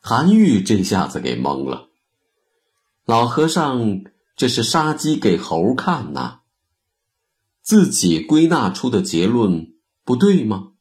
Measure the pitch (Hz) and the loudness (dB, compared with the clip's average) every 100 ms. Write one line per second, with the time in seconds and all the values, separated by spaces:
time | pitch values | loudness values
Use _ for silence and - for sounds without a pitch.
0 | - 117 165 220 208 107 92 107 92 98 | -2 0 4 6 6 4 2 0 2 -2
1 | 73 - 62 64 65 67 67 64 - _ | -2 -6 -6 -4 -4 -4 -6 -8 -12 _
2 | _ _ _ _ _ _ _ _ _ _ | _ _ _ _ _ _ _ _ _ _
3 | - 117 120 123 160 170 151 127 113 98 | 0 2 2 0 0 0 -2 0 -2 -4
4 | 95 _ _ _ 123 120 117 170 156 156 | -8 _ _ _ -2 0 -2 0 -2 -2
5 | 156 156 110 90 - - 107 127 - 160 | -2 0 0 0 -2 -2 0 -2 -2 -4
6 | 95 131 123 - _ _ _ _ _ _ | -6 -8 -10 -12 _ _ _ _ _ _
7 | _ _ _ _ _ _ - 214 175 - | _ _ _ _ _ _ 2 4 4 2
8 | 90 78 - 151 165 165 104 95 127 113 | 0 0 0 2 2 2 -2 -4 -2 -2
9 | 92 82 92 120 107 85 80 _ _ _ | -2 -2 0 0 0 -2 -6 _ _ _
10 | - 123 196 185 110 98 95 _ | -4 2 4 2 0 -6 -8 _